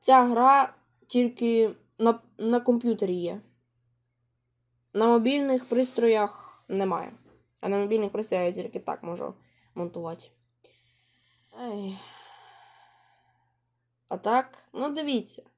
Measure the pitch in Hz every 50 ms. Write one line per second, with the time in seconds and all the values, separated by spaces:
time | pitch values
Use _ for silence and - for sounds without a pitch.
0 | - - 262 254 247 247 240 233 247 262 277 277 - - - _ _ _ _ _
1 | _ _ - 247 247 233 240 - 240 233 233 226 226 208 - _ _ _ _ -
2 | 220 233 233 - _ _ _ - - 226 240 240 240 254 240 233 240 240 220 220
3 | 208 185 180 180 175 170 180 208 - _ _ _ _ _ _ _ _ _ _ _
4 | _ _ _ _ _ _ _ _ _ _ _ _ _ _ _ _ _ _ - 202
5 | 220 233 233 233 220 247 277 285 285 269 262 254 254 - 240 240 262 254 - -
6 | 233 233 220 214 208 208 - - - - - _ _ - 190 196 196 190 180 -
7 | - - - _ _ _ _ _ _ _ _ _ - 185 196 202 202 202 220 220
8 | 208 196 202 202 220 - 196 185 180 175 180 185 180 226 - 190 - - - -
9 | - 170 175 175 - - - _ _ _ _ _ _ _ _ 175 175 170 - 170
10 | 170 165 165 170 - - _ _ _ _ _ _ _ _ _ _ _ _ _ _
11 | _ _ _ _ _ _ _ _ _ _ - 226 247 240 208 208 196 190 190 190
12 | - - - - - - - - - - - - - _ _ _ _ _ _ _
13 | _ _ _ _ _ _ _ _ _ _ _ _ _ _ _ _ _ _ _ _
14 | _ _ 170 185 - 208 233 254 262 - - - _ _ - - 262 302 285 320
15 | 302 294 269 226 - - - - _ _ _